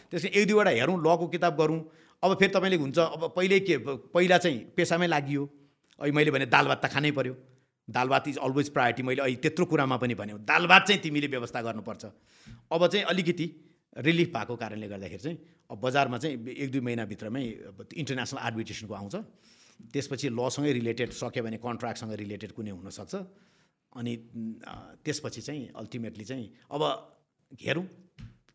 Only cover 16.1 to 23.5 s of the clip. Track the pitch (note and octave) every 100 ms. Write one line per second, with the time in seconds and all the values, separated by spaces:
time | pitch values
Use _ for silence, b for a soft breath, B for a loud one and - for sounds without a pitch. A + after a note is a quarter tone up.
16.1 | A#2+ D#3 B2+ A#2+ B2+ C#3 C3+ B2 A2+ G#2
17.1 | G2+ A2 C3+ A#2 - - F#2+ - - C3
18.1 | C3 A#2 C3 A#2 A2 A2 - G2+ G2 G2+
19.1 | G3 G#3 b b b b b - C#3 -
20.1 | C3 C#3 A#2 B2+ C#3 D3 B2 A2+ A#2 A#2
21.1 | - B2 C3 A2+ A2 A#2+ A2+ A#2 - A2
22.1 | G#2 G#2 G2+ G#2 A#2+ G#2+ F#2 G2 - G2
23.1 | G3 F#3+ - _